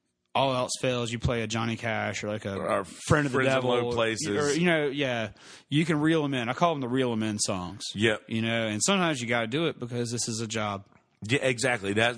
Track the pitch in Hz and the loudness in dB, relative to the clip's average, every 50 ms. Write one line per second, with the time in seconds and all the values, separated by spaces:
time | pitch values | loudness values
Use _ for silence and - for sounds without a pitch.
0 | _ _ _ _ _ _ - 117 135 135 127 127 127 - - - - 131 127 123 | _ _ _ _ _ _ 0 2 2 2 2 0 0 -2 -2 -2 0 0 0 0
1 | 120 113 120 113 - 131 123 117 110 107 113 113 113 117 113 - - 117 107 107 | -2 -2 -2 -2 0 0 0 0 -2 -2 -2 -2 -2 -2 -2 -2 -2 -2 -2 -2
2 | 104 107 104 - - 104 107 107 - 104 98 95 78 92 104 101 95 90 - - | -2 -2 -4 -4 -4 -4 -4 -4 -4 -4 -4 -2 -2 0 0 0 -2 -4 -10 -6
3 | - - 165 151 147 139 123 135 127 135 131 135 127 127 120 120 120 120 120 117 | 0 2 2 4 2 2 0 2 2 2 2 2 2 2 2 2 0 0 0 0
4 | 113 113 110 101 - 104 104 - 147 143 143 160 175 180 165 156 147 143 135 143 | 2 0 0 -2 -2 -2 0 0 0 2 2 2 2 4 4 2 2 0 -2 -2
5 | 143 131 120 117 110 98 - - - - - - - - 143 147 170 165 165 147 | -2 -2 -2 -2 -4 -6 -8 -12 -20 -20 -20 -20 -6 0 2 2 2 2 2 2
6 | 147 160 165 160 147 143 139 127 117 117 127 - 175 170 160 143 131 117 123 131 | 4 4 4 4 2 0 0 0 0 -2 0 2 2 2 2 0 -2 0 0 2
7 | 131 123 117 110 110 107 104 101 - - 104 90 90 85 92 120 - - - 95 | 2 2 2 0 0 0 -2 -2 -2 -2 -2 -4 -4 -8 -10 -10 -10 -8 -2 2
8 | 110 113 107 - - - 113 110 110 113 117 117 113 110 104 104 - - 202 190 | 2 2 2 2 -2 -4 -4 -2 -2 0 0 0 -2 -2 -2 0 0 2 2 2
9 | 180 165 151 123 120 113 120 120 113 110 120 156 170 151 - - 123 117 120 120 | 2 2 0 -2 -2 0 0 0 0 0 -2 -2 -2 -2 -4 -4 -8 -6 -4 -4
10 | 120 113 120 117 - 123 113 110 117 107 110 113 107 104 101 98 98 _ - - | -4 -4 -4 -4 -4 -4 -4 -4 -4 -4 -4 -2 -2 -2 -4 -6 -8 _ -20 -20
11 | _ _ _ _ - 104 139 143 - 131 131 113 127 131 123 110 95 98 101 107 | _ _ _ _ -4 -2 0 2 2 0 0 0 0 0 0 0 -2 0 2 4
12 | 113 120 123 | 4 4 4